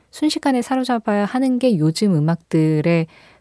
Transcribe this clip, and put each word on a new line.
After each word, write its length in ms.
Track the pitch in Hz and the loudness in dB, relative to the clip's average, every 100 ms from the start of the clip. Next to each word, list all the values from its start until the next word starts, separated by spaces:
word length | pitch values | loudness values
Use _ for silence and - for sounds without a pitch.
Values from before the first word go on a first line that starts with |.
| _ | _
순식간에 500 | - 302 311 285 254 | -2 -2 0 -2 -2
사로잡아야 640 | 233 262 254 233 220 208 202 | -2 -4 -2 -4 -2 -2 -2
하는 340 | 254 262 247 | -2 0 0
게 180 | 254 185 | 0 2
요즘 380 | 156 160 208 160 | 0 0 0 2
음악들의 920 | 156 170 - 160 156 151 170 170 160 - - _ | 0 -2 -2 0 2 2 2 0 -2 -10 -20 _